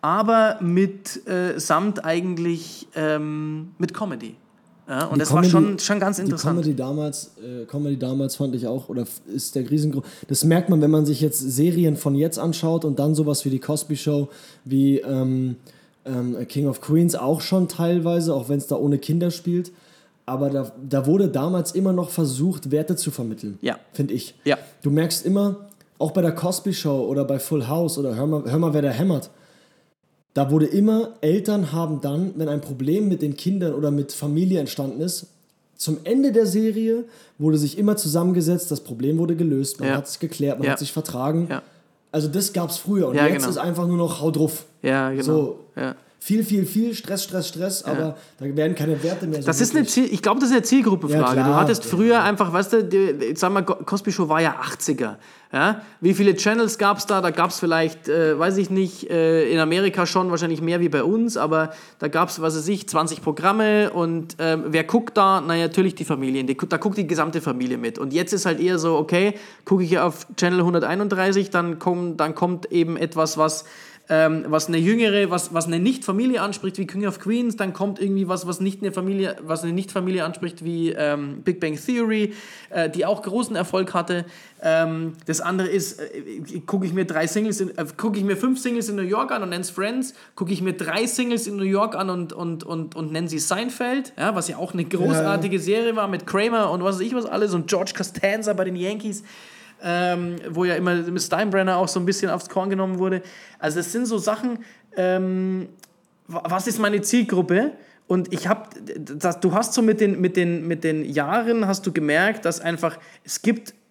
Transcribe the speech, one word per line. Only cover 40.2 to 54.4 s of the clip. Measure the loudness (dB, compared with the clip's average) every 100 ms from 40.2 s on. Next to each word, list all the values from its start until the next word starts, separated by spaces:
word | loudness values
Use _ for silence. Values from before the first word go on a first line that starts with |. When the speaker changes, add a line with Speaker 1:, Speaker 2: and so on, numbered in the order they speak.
| -8 -2 -2 0
Speaker 2:
man | 0
Speaker 1:
Ja. |
Speaker 2:
hat | 0
sich | -4
vertragen. | -6 -6 -4 -2 0 -2
Speaker 1:
Ja. | -4 -8 _ _ _ _
Speaker 2:
Also | -2 -2
das | -2 -2
gab's | -2 -4 -6
früher | -2 0 2
und | 4
Speaker 1:
Ja, | 4
Speaker 2:
jetzt | 4
Speaker 1:
genau. | 0
Speaker 2:
ist | -2
einfach | -2 0 0
nur | 2
noch | 0 0
hau | 0
drauf. | 2 0 0 -14 _
Speaker 1:
Ja, | -2 0 0
genau. | -2
Speaker 2:
So | 2 2 2 -4 -12 -8
Speaker 1:
Ja. | -8 -8 _ _
Speaker 2:
viel, | -2 0
viel, | 2 0 0
viel | 0 0
Stress, | -2 -6 -6
Stress, | -4 -4 -6
Stress, | -4 -4 -4 -4
Speaker 1:
Ja. |
Speaker 2:
aber | -2 -2 -6 -16 _
da | -4 0
werden | 0
keine | 0 0 0
Werte | 0 -2 -4
mehr | -2
so | 0
Speaker 1:
Das | 2
ist | 2
eine | 2 2
Speaker 2:
wirklich. | 2 2
Speaker 1:
Ziel-, |
ich | 2
glaub, | 2 2
das | 4
ist |
eine | 4
Zielgruppenfrage. | 6 4 6 2 2 2
Speaker 2:
Ja, | 4
klar. | 4 4
Speaker 1:
Du |
hattest | 6 4 2
Speaker 2:
Ja. | 0
Speaker 1:
früher | 2 6 6
einfach, | 4 2 2
weißt | 2 4
du, | 2
die, | 4 4 4 2 -2
ich | 0
sag | 2
mal, | 2
Co-, | 0 -4
Cosby | -2 -4 -2
Show | -2 0
war | 2